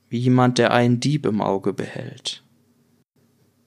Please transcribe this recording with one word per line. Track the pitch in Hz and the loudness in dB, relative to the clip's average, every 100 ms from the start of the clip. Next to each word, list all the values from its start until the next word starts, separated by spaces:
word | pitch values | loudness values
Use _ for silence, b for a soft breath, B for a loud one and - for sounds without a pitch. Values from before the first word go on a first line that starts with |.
| _ | _
wie | 117 | -2
jemand, | 123 127 127 123 | 2 4 4 4
der | 117 | 2
einen | 120 120 120 | 2 2 2
Dieb | 135 147 104 | 0 -2 -2
im | 107 | -2
Auge | 101 98 98 | -2 -2 -4
behält. | 92 - - - - - - _ _ _ _ _ _ _ _ _ _ _ _ | -6 -8 -10 -14 -12 -14 -14 _ _ _ _ _ _ _ _ _ _ _ _